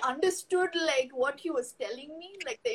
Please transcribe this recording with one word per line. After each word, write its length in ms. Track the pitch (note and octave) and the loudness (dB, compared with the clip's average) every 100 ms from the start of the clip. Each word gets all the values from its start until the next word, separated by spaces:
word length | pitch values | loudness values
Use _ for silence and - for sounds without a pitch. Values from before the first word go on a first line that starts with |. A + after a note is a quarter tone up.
| C4 | 4
understood, 640 | C4+ F#4 F4+ - F4+ F4+ E4+ D#4+ | 2 2 2 0 2 2 2 2
like, 220 | C4+ B3+ C4 | 2 2 2
what 140 | C4+ C#4 | 0 0
he 60 | E4+ | -2
was 180 | C#4 B3 - | -2 -2 -4
telling 280 | G#3 B3 D4 D#4+ | -8 -8 -10 -14
me, 100 | F4+ G4 D4 | -14 -10 -8
like, 120 | A3+ | -4
the 60 | A#3+ | -2